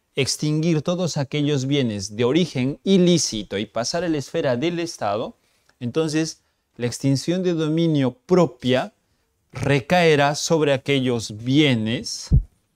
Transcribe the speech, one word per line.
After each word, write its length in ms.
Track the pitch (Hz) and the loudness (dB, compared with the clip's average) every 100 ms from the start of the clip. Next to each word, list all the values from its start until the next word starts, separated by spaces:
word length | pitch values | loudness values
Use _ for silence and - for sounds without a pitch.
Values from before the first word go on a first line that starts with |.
| _ | _
extinguir 680 | - 135 - 151 151 160 156 | -4 -4 -2 -2 0 0 0
todos 340 | 147 175 180 151 | -2 -4 -4 -4
aquellos 500 | 139 151 143 147 131 | -4 -2 -2 -2 0
bienes 500 | 143 123 104 95 104 | 0 0 -4 -8 -2
de 80 | |
origen 560 | 120 151 185 135 127 151 | 0 2 0 -2 -4 -4
ilícito 760 | - 196 180 170 - 110 101 101 | 2 4 4 2 0 -6 -6 -6
y 80 | 107 | -6
pasar 380 | - 120 170 | -6 -4 -4
a 40 | 175 | -2
la 100 | 151 | -4
esfera 380 | 131 165 147 123 | -4 -4 -2 0
del 220 | 156 170 | -2 -4
Estado, 600 | 165 - 110 104 160 - _ _ _ _ | -6 -6 -4 -4 -6 -12 _ _ _ _
entonces 640 | 120 135 160 156 160 - _ _ _ - | -6 -2 0 0 -2 -6 _ _ _ -8
la 100 | 120 | -6
extinción 560 | 117 135 135 - 175 | -2 0 0 0 -2
de 120 | 180 | -2
dominio 600 | 170 156 160 165 151 131 - - | -2 0 0 2 2 0 -4 0
propia 680 | 185 160 - 123 127 185 - _ _ _ _ _ | 2 2 0 -2 0 -2 -10 _ _ _ _ _
recaerá 840 | - 139 139 113 180 170 151 143 | -6 0 0 2 4 6 6 4
sobre 380 | 151 - 165 147 | 0 0 2 2
aquellos 720 | 135 - 139 127 120 110 104 | 2 0 0 0 -2 -4 -8
bienes, 880 | 120 139 151 120 107 123 - - - - - _ _ | 0 4 4 2 0 -4 -6 -10 0 2 2 _ _